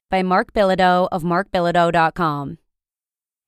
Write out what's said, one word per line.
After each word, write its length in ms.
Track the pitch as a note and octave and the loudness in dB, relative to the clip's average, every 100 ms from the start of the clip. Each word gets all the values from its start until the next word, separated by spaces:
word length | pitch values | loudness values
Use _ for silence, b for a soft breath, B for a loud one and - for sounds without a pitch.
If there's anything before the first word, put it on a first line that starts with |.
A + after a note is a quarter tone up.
| _ | _
by 120 | F#3+ | -4
Mark 300 | F#3 F#3 A3+ | 0 -2 -2
Bilodeau 560 | A3+ G3 F#3 F#3 F3+ F#3 | 0 0 2 2 2 0
of 140 | F#3 | -2
mark 260 | E3 E3+ G3 | -2 -2 -2
bilodeau 400 | F#3 E3+ F3 E3+ | -2 0 2 2
dot 240 | E3+ D#3+ | 2 0
com. 440 | - E3 C#3+ C#3+ E3 _ _ _ _ _ _ _ _ | 0 -4 -4 -8 -14 _ _ _ _ _ _ _ _